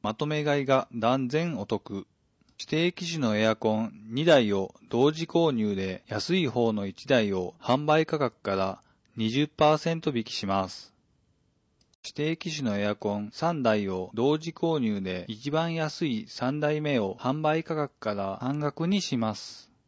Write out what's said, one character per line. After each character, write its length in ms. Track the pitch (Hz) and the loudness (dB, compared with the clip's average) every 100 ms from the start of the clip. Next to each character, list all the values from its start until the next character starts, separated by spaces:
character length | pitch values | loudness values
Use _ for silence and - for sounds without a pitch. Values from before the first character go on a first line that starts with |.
ま 140 | 104 | -4
と 100 | 107 | -4
め 200 | 151 151 | -2 -2
買 180 | 147 143 | 0 0
い 20 | |
が 240 | 135 131 - | 4 2 2
断 340 | 117 113 135 127 | -2 2 2 0
然 300 | 151 175 147 | 0 -2 -4
お 80 | 127 | -4
得。 400 | 107 - 98 - _ _ _ _ _ | -4 -4 -10 -10 _ _ _ _ _
指 120 | - | -4
定 220 | 151 175 | 0 0
機 140 | - 170 | -2 -8
種 120 | 165 | -2
の 180 | 123 107 | 0 2
エ 100 | 110 | 2
ア 80 | |
コ 200 | 110 113 | 2 0
ン 180 | 107 110 - 107 | 0 -2 -8 -8
二 160 | 120 | -2
台 300 | 165 147 110 | 6 6 6
を 200 | 98 95 - - | 2 -2 -8 -4
同 240 | 117 139 | 2 4
時 140 | 156 165 | 2 -2
購 240 | 170 165 | 2 2
入 260 | 123 107 98 | 2 0 -2
で 280 | 95 92 _ | -4 -6 _
安 300 | 107 - 185 | -6 0 0
い 100 | 147 | 2
方 260 | 120 117 | 2 0
の 140 | 107 98 | 0 -4
一 200 | - - | -8 2
台 280 | 131 107 | 2 4
を 200 | 95 90 - | 0 -4 -6
販 240 | - 131 | 0 2
売 220 | 147 156 160 | 4 2 2
価 120 | 156 | 0
格 220 | 131 _ | -2 _
か 160 | 104 95 | -2 0
ら 260 | 95 101 _ _ _ | 0 -4 _ _ _
二 140 | - 110 | -4 0
十 180 | 123 147 | 0 -2
パ 280 | - 151 | 4 4
ー 40 | 156 | 4
セ 140 | 165 | 0
ン 80 | 165 | -2
ト 100 | 160 127 | -2 -2
引 80 | |
き 80 | 107 | -4
し 140 | - 101 | -6 -2
ま 240 | 98 95 | 0 -2
す。 240 | - - _ _ _ _ _ _ _ _ _ _ _ | -8 -20 _ _ _ _ _ _ _ _ _ _ _
指 120 | - | -14
定 220 | - 151 165 | -4 -4 -2
機 120 | 170 | -6
種 120 | 151 127 | -4 -2
の 120 | 101 | 0
エ 80 | 104 | 0
ア 80 | |
コ 240 | 104 104 104 | -2 -4 -4
ン 100 | 104 | -6
三 300 | - 160 165 | -4 -2 2
台 280 | 120 107 98 | 2 2 0
を 200 | 92 92 | -4 -6
同 240 | 104 131 156 | 0 2 2
時 140 | 160 | -2
購 260 | - 165 156 | -2 0 2
入 240 | 117 101 | 0 -2
で 240 | 95 90 87 | -2 -6 -6
一 220 | 107 135 | -8 -2
番 240 | 156 165 | -2 0
安 320 | 165 156 - 160 | -2 -4 -2 -2
い 180 | 110 110 | -2 -6
三 320 | - 127 151 | -4 -2 0
台 200 | 147 151 | 0 0
目 180 | 151 135 | 0 0
を 200 | 98 - | 0 -2
販 220 | 123 147 | -4 0
売 200 | 156 160 | 0 0
価 120 | 160 | -2
格 200 | 160 143 _ | -4 -4 _
か 160 | 110 | -4
ら 240 | 104 98 98 | -2 -4 -4
半 180 | 123 147 | -4 -2
額 280 | 147 - 165 | -4 -2 0
に 160 | 196 | 0
し 160 | - 127 | 0 -2
ま 160 | 110 | -2
す。 340 | 107 - - - _ | -2 -10 -18 -20 _